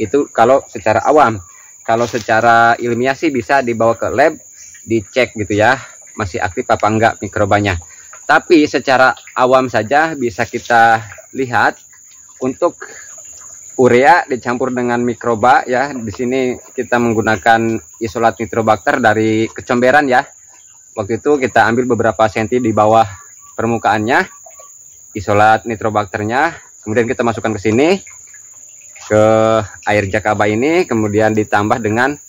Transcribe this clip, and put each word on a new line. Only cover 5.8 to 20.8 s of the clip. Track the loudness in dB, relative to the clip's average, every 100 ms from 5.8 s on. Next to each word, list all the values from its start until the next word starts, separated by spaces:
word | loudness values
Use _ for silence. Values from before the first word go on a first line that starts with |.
| -6 -20 -16 -10
masih | -8 -6
aktif | -6 -6 -4
apa | 0 0
enggak | 2 0 -2
mikrobanya. | -6 -4 0 0 0 -4 -8 -20 -20 -8 0
Tapi | 0 4 2 2
secara | -2 0 2 2 0 -6 -2
awam | 2 2 0
saja | -2 0 0 0 -4
bisa | -6 -6 -6
kita | -8 0 2 4 2 -2 -18 -12 -8
lihat | -4 -2 -2 -4 _ -20 -20 -20 -20 -8
untuk | -8 -2 -4 -4 -16 -20 -20 -20 -20 -20 -20 -20 -8 0
urea | 2 4 4 4 2
dicampur | -6 -6 -4 -4
dengan | -4 -2 -2 -4
mikroba | -4 -4 2 4 2 2
ya. | -2 -4
Di | -6 -10
sini | -8 -4 -2 -2 -6
kita | -10 -10 -4 0
menggunakan | 0 0 0 0 2 2 2 -4 -8 -10
isolat | -8 -2 -2 -2
nitrobacter | -6 -2 0 0 0 0
dari | 2 2 0 0 -2
kecomberan | -6 -4 0 2 2 2
ya. | 0 -2 -8 -20 -20 -20 -20